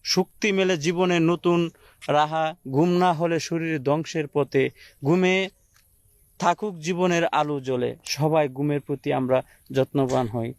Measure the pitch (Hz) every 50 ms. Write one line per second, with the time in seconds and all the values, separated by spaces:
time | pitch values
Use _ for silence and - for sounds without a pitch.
0 | _ - - 185 185 _ _ - - 214 190 190 190 185 185 160 143 170 175 170
1 | 185 180 175 170 165 165 175 165 - 175 175 170 170 165 - _ - - _ _
2 | - - 147 147 156 156 160 160 160 156 160 _ _ 135 131 139 165 180 175 180
3 | 180 180 170 151 170 170 170 156 - - 175 165 165 165 160 143 123 139 143 160
4 | 156 - - 165 151 147 _ 147 139 - - 135 131 127 - - - - _ _
5 | 135 139 170 185 185 180 185 190 190 196 _ _ _ _ _ _ _ _ _ _
6 | _ _ _ _ _ _ _ _ - 175 170 - 208 214 180 165 151 170 185 170
7 | 185 180 175 170 170 - - 147 151 147 151 139 127 131 131 123 123 120 123 -
8 | _ - - 139 151 156 156 160 151 135 127 135 143 147 147 143 - - 143 135
9 | - 143 143 135 131 127 131 131 - _ - _ _ _ 135 131 135 - - 143
10 | 135 123 127 127 127 110 107 120 113 - 131